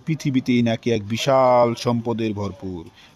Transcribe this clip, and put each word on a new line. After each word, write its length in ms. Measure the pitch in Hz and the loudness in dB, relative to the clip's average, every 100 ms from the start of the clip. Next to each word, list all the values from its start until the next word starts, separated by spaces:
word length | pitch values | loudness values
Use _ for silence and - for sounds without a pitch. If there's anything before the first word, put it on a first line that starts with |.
| - | -4
পৃথিবীতেই 560 | 160 151 131 131 120 | -4 -2 -2 0 0
নাকি 300 | 117 113 120 | 0 -2 -2
এক 160 | 113 101 | -2 -2
বিশাল 680 | 113 - 135 127 123 120 117 | -4 2 4 6 6 4 0
সম্পদের 580 | 123 120 117 113 110 | -2 -2 -2 -4 -4
ভরপুর, 480 | 101 98 90 95 90 82 _ - | -4 -8 -10 -12 -12 -14 _ -20